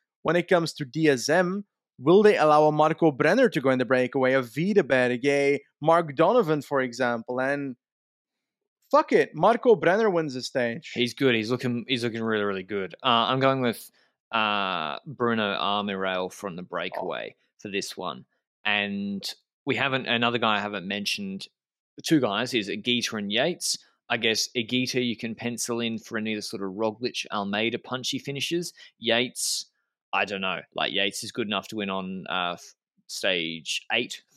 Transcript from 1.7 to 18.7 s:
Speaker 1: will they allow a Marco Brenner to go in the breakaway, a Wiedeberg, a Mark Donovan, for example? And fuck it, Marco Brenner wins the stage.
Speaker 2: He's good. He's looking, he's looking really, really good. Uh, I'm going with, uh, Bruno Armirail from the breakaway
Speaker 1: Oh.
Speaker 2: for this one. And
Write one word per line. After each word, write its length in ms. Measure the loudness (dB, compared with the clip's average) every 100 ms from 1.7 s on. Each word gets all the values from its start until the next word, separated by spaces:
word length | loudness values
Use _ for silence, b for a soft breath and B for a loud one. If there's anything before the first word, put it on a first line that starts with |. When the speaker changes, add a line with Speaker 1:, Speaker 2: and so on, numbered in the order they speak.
| _ _ -4
Speaker 1:
will 240 | 4 8
they 140 | 8 6
allow 280 | 6 6 6
a 60 |
Marco 380 | 6 4 4 2
Brenner 380 | 4 4 4 4
to 120 | 4
go 100 | 2
in 80 | 2
the 80 | 2
breakaway, 480 | 2 2 2 2
a 80 | 2
Wiedeberg, 800 | 0 -2 2 2 4 4 2 2
a 380 | 2 2 2 2 -2 _
Mark 340 | 4 4 2
Donovan, 460 | 2 4 4 2 0
for 220 | 0 -2
example? 580 | -2 0 0 0 -4 -4
And 360 | -2 -4 -6 -12 _ _ _ _ _ _ _ _ _ _ _
fuck 220 | 2 4
it, 220 | 4 2
Marco 400 | 2 4 4 4 6
Brenner 340 | 6 4 2
wins 240 | 2 -2
the 80 | -6
stage. 480 | -4 -2 -2 -2 -8
Speaker 2:
He's 200 | -2 -2
good. 200 | 2 2
He's 160 | 2 0
looking, 360 | -2 -2 -4 -4
he's 160 | -2
looking 180 | -2 -4
really, 220 | -2 0
really 180 | 0 -4
good. 320 | -6 -6 -6 -4
Uh, 260 | 2 4 4
I'm 80 | 2
going 220 | 2 2
with, 280 | 0 -4 -10 _ _ _ _
uh, 680 | -2 0 0 -2 -4 -4 -8 -12
Bruno 480 | -4 -2 0 0 -2
Armirail 720 | -2 -2 -2 -4 -4 -4 -6
from 260 | -8 -12 -12
the 60 |
breakaway 720 | -10 -8 -6 -8 -8 -8 -10
Speaker 1:
Oh. 60 | -14 _ _
Speaker 2:
for 80 | -8
this 260 | -8 -8 -10
one. 300 | -10 -12 -16 _ _ _
And 600 | -2